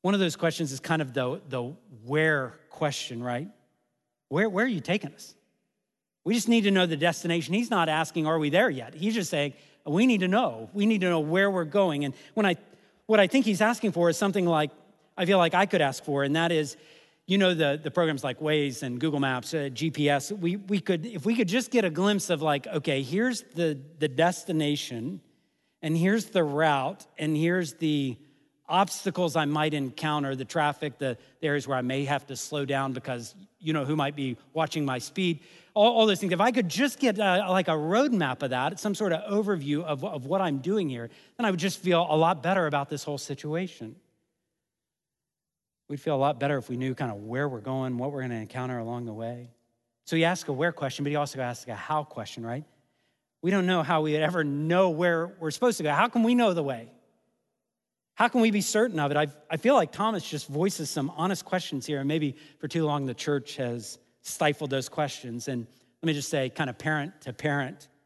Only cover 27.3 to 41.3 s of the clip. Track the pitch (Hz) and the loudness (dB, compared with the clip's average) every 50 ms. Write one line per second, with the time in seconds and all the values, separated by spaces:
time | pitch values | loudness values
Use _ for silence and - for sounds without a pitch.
27.3 | 156 151 160 170 180 185 175 151 - - 165 156 151 143 139 131 117 - - _ | 0 2 2 2 2 0 -2 -4 -6 -4 -2 0 0 0 0 -2 -6 -8 -14 _
28.3 | _ _ _ _ _ _ _ - 160 180 202 - - - - 190 160 180 180 165 | _ _ _ _ _ _ _ 0 2 2 2 2 -2 -6 -6 -4 -2 0 -2 0
29.3 | 135 160 151 143 151 151 156 156 151 147 135 127 - - 160 156 151 147 139 135 | 0 0 0 0 0 0 0 0 0 -2 -4 -4 -6 -4 -2 -2 0 0 -2 -2
30.3 | 135 127 131 - - 165 147 147 139 - 156 147 123 _ 143 131 120 - - _ | -4 -6 -8 -4 -2 0 0 0 0 -2 -8 -8 -6 _ -4 -4 -4 -6 -12 _
31.3 | _ _ - 151 143 143 123 131 139 127 123 123 131 139 143 135 147 135 - - | _ _ -2 -2 -2 -2 -2 -2 -2 -2 -2 -2 -2 -2 -2 -2 -2 -4 -4 -8
32.3 | 135 - - - 156 147 139 131 139 135 135 135 127 139 - 139 123 120 117 - | -12 -12 -10 -6 -6 -6 -2 -2 -2 -2 -2 -2 -6 -8 -8 -8 -8 -8 -10 -14
33.3 | - - - _ _ _ - 156 156 151 135 139 156 156 139 143 147 143 139 127 | -18 -20 -20 _ _ _ -6 -2 -2 -2 0 -2 0 0 0 -2 -2 -4 -4 -4
34.3 | 120 - _ _ _ 160 160 151 - 160 147 135 127 123 - - - 190 190 175 | -6 -8 _ _ _ -4 -4 -2 -2 -2 -2 -2 -2 -4 -6 -8 -4 -2 0 0
35.3 | 165 139 - - - - _ _ _ 214 208 240 240 226 220 220 190 - 202 180 | 0 -2 -8 -20 -20 -20 _ _ _ 6 6 6 8 6 4 4 4 2 0 -2
36.3 | 180 170 202 247 233 247 208 165 - 196 277 277 - - 277 240 202 202 208 190 | 2 4 2 4 4 2 0 0 0 0 0 0 0 0 0 0 2 2 2 4
37.3 | 180 190 202 185 185 190 180 175 160 156 151 160 190 233 277 302 240 190 156 131 | 4 2 2 2 2 2 2 2 0 0 0 2 4 4 4 4 2 2 2 0
38.3 | 127 - 147 127 127 127 131 151 - - - 214 196 - 214 185 165 160 208 214 | 0 -2 -2 -2 0 0 0 -2 -2 -2 -4 -4 -2 0 0 0 0 -2 -2 0
39.3 | 202 214 214 202 202 165 139 143 143 151 175 156 147 135 156 208 165 143 123 143 | 0 0 2 2 0 0 0 -2 -2 -2 0 -2 -4 -4 -4 -6 -6 -6 -4 -2
40.3 | 175 190 190 165 143 135 127 170 208 214 180 143 127 117 117 113 - - - _ | 0 0 2 0 0 -2 0 0 0 0 0 -2 -4 -6 -8 -10 -12 -20 -20 _